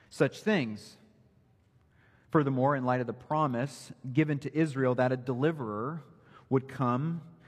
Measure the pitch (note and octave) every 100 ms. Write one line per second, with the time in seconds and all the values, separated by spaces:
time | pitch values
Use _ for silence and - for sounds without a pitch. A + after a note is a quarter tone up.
0 | _ - C#3 - G#3+ G3 A2+ G#2 - -
1 | - _ _ _ _ _ _ _ _ _
2 | _ _ _ D#3+ C#3 B2+ C3+ C#3 B2+ B2+
3 | A#2+ B2 - D#3 D3+ A#2 C#3 - - -
4 | C3 B2 D3+ D3 C#3+ D3 D#3+ C3+ C3 B2
5 | B2+ C3 C3 B2 D3+ D#3 A2+ G#2 B2+ E3
6 | - - - - - C3 C3 - B2+ B2
7 | D#3+ E3 - -